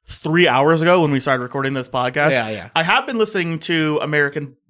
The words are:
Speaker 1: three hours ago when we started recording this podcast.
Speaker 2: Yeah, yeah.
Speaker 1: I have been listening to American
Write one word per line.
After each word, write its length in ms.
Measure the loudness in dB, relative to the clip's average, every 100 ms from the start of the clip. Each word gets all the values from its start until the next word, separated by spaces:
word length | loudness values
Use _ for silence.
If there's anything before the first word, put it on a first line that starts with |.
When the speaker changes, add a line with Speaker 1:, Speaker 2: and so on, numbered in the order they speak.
| -20
Speaker 1:
three 420 | -10 -2 2 4
hours 340 | 4 4 2
ago 180 | 4 4
when 80 | 2
we 80 | 0
started 220 | 0 -2
recording 320 | -2 -4 -4
this 140 | -4 -6
podcast. 440 | -4 -2 0 2
Speaker 2:
Yeah, 160 | 2 -2
yeah. 220 | -6 -6
Speaker 1:
I 80 | -2
have 240 | 2 0 0
been 120 | -2
listening 420 | -2 -2 -4 -6
to 380 | -2 0 0 0
American 540 | 0 0 0 -2 -10 -14 _